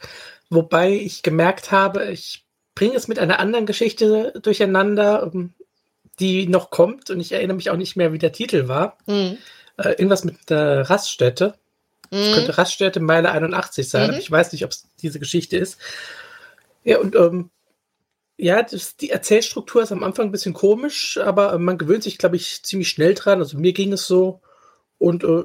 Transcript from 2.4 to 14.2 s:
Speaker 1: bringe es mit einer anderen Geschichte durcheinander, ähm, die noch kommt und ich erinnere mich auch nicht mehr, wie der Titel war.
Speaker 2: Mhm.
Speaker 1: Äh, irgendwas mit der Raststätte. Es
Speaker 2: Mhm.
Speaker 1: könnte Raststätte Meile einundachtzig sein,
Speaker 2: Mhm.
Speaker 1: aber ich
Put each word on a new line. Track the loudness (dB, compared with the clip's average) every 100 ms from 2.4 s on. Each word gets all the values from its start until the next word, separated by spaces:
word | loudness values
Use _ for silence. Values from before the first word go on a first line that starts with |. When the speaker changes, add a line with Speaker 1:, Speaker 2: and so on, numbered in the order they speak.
| _ _ _ -2
Speaker 1:
bringe | 0 0
es | -4
mit | -2
einer | 0 2
anderen | 0 0 -2
Geschichte | -2 -2 2 2 2 0 -4
durcheinander, | -2 0 2 2 2 2 2 2 -2
ähm, | -6 -8 -12 _ _ _ _ _ -4
die | -2 0 2
noch | 2 2
kommt | 2 2 0 -8
und | -8
ich | -4
erinnere | -4 -2 -4
mich | -4
auch | -4
nicht | -4 -2
mehr, | -2
wie | 0
der | -2
Titel | -4 -2 -2 0
war. | 0 -2 -4 -4
Speaker 2:
Mhm. | -2 -2 -6 -16 -20 _ -6
Speaker 1:
Äh, | -2
irgendwas | 0 2 2
mit | -2 -8 -2
der | 0 2 2 2
Raststätte. | 0 0 0 0 2 -2 -4 _ _ _ _ -8
Es | -2 0
Speaker 2:
Mhm. |
Speaker 1:
könnte | 0 0 0
Raststätte | -2 0 -2 0
Meile | 2 2 2
einundachtzig | 0 -2 -4 -6 -6 -2
sein, | 0
Speaker 2:
Mhm. | 0
Speaker 1:
aber |
ich | -2